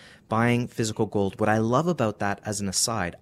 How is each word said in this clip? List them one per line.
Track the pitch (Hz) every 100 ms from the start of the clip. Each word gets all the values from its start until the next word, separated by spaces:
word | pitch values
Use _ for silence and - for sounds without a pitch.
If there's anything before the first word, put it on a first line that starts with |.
| - - -
buying | 110 117 120 120
physical | - 113 107 107
gold. | 107 98 -
What | 107
I | 110
love | 113 123 165
about | 165 110 104
that, | 101 98
as | - 101
an | 101
aside, | 90 - 113 87 -